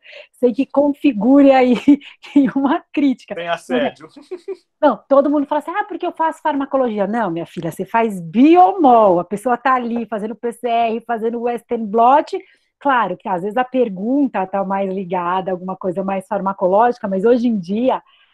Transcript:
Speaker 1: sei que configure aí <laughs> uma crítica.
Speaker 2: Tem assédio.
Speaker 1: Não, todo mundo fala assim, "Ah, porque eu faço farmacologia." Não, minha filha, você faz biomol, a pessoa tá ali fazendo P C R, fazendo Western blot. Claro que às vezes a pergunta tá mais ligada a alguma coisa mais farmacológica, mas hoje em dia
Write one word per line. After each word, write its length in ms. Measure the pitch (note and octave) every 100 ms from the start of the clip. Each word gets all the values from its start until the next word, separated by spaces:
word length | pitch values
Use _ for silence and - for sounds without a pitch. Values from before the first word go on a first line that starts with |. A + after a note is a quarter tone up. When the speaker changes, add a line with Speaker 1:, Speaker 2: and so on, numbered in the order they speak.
| _ - -
Speaker 1:
sei 200 | _ B3
que 120 | A3 C4+
configure 840 | C#4 C#4+ C#4 D4 G#3 A3+ C#4 C#4
aí 240 | C4 B3+ B3
<laughs> 800 | - C#4+ - _ - C#4+ C4 C4+
uma 280 | C4+ E4+ -
crítica. 440 | - C#4 B3+ - E3+
Speaker 2:
Tem 140 | E3+
assédio. 580 | E3+ - B3 C4+ - D#3 C#4 D4+ F4 - F#4+ _ -
Speaker 1:
Não, 200 | D4 G#3 -
todo 200 | C#4 D4
mundo 160 | D4 C#4
fala 120 | D4+
assim, 120 | D4+
"Ah, 120 | F#4
porque 220 | G4+ F4 F4
eu 60 |
faço 300 | E4+ D#4+ D#4
farmacologia." 680 | D#4 C#4 C#4 C4+ B3 G#3+ F#3+
Não, 220 | A#3 G3+
minha 160 | E3 D#3+
filha, 260 | - E3
você 140 | - F#3
faz 340 | A3+ A3+ F#3+
biomol, 1000 | E3 G3+ D4 F4 F#4 G4 C#4+ A#3 G#3+ F3
a 60 | F3
pessoa 320 | G3+ B3+ A#3+
tá 180 | C4+ B3+
ali 300 | A#3+ A#3 A3
fazendo 300 | A3 G#3+ A#3
P 160 | A#3+
C 140 | A#3 A#3+
R, 340 | A#3 A#3 A3+
fazendo 400 | A3+ A#3 A3+ A#3
Western 440 | A#3+ A#3+ - A#3 A3
blot. 540 | A3 A#3+ C#4+ D#4 F#4 - _ _ _
Claro 360 | C#4 B3+ G3+ F3
que 140 | G#3+
às 140 | F3+
vezes 120 | G3+ G#3+
a 80 |
pergunta 840 | B3+ B3+ A#3+ F#3 G#3+ C#4 C4+ G#3 F#3+
tá 160 | G3 G3
mais 260 | G3 G3
ligada 580 | F#3+ F3+ F3+ F3 F#3 F#3
a 20 |
alguma 240 | F3+ F#3 F#3
coisa 260 | F#3+ F3
mais 240 | G3 F#3+ -
farmacológica, 800 | G3+ F#3+ G3 F3+ G3 A#3+ A#3+ G#3
mas 160 | F#3+
hoje 240 | A3 B3 A#3+
em 100 | G#3+
dia 460 | E3+ G#3 B3+ F#3 - _ _